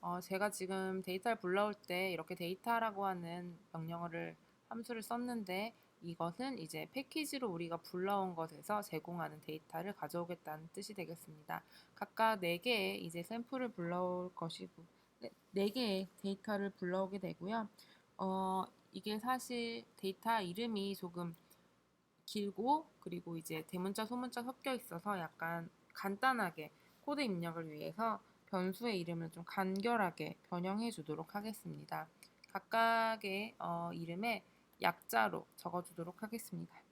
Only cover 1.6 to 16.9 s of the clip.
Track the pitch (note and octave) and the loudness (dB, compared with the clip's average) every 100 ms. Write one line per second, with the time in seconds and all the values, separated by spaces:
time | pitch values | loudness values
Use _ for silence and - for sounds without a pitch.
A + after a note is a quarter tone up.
1.6 | G#3 G#3 - F3+ F#3+ E3+ D#3+ F3+ E3+ F#3+ | 4 2 -2 0 2 0 -4 -4 -2 -2
2.6 | - A#3 A3+ G3+ G3 F#3 E3+ F3 F3 E3+ | 2 2 2 2 0 0 -2 -6 -6 -12
3.6 | - E3 D#3+ E3+ E3+ E3+ E3+ D#3+ - _ | -10 -6 -4 -2 -2 -2 -4 -8 -20 _
4.6 | _ A3+ A3+ A#3 G#3 A#3+ B3 A#3+ G3 F#3 | _ -8 -4 -6 -2 -2 0 -2 -2 -2
5.6 | A3 A3+ - _ E3+ E3 E3+ F3 B3+ B3+ | -2 -6 -20 _ -10 -2 -2 0 -4 -4
6.6 | D#3+ D#3 D#3 - C4+ D#4+ D4 C#4 B3 E3+ | -4 -6 -4 -4 -4 -2 -2 0 -2 -2
7.6 | E3+ E3+ - F3+ F#3 G3+ F#3+ E3+ D#3+ D#3 | -2 -4 -4 -2 2 4 2 0 -4 -6
8.6 | - G#3 G#3 D#3+ D#3 F3 D#3 D#3 - D#3 | -2 0 0 -4 -2 -4 -4 -6 -6 -8
9.6 | - D#3+ F#3 G3+ G3 F3 F3 F3 - D#3 | -4 -4 -4 -4 -4 -2 -2 -6 -6 -8
10.6 | E3 - G3+ G3+ D#3+ E3+ - D3+ D3+ - | -8 -10 -10 -6 -6 -8 -12 -18 -6 -6
11.6 | - - - - - - A3 A3 F3 F3 | -6 -20 -20 -8 -8 4 4 6 2 2
12.6 | B3 A#3 F#3+ G3 F3+ E3+ E3+ A3+ A#3 C4 | 4 4 4 0 -4 -4 -4 -4 -4 -2
13.6 | B3+ - E3+ F3 F3+ F3+ F3+ - E3 - | -2 -2 0 2 2 2 -2 -4 -4 -4
14.6 | F#3 - E3+ - _ _ - - _ F#3+ | -10 -12 -20 -20 _ _ -14 -14 _ 2
15.6 | G3+ A#3 A#3+ F#3+ F#3+ - G3 G3 - G#3 | 2 4 2 2 0 -4 -2 -2 0 0
16.6 | G3+ G3 F3+ | 0 0 0